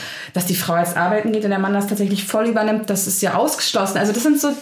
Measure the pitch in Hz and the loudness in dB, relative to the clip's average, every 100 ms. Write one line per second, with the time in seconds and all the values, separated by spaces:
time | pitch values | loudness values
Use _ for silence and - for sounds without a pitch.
0 | - - - 180 175 180 - 170 170 165 | -8 -12 -8 -4 -2 -2 0 0 0 0
1 | 180 214 220 214 208 196 196 202 202 208 | 0 2 0 0 0 0 0 0 0 0
2 | 202 196 - 214 226 220 220 214 214 196 | 0 0 0 0 2 2 2 0 0 -2
3 | 202 - 190 175 294 - - 214 190 196 | -2 0 0 2 0 0 -2 0 0 0
4 | 208 220 302 285 294 277 | 0 2 4 4 2 -2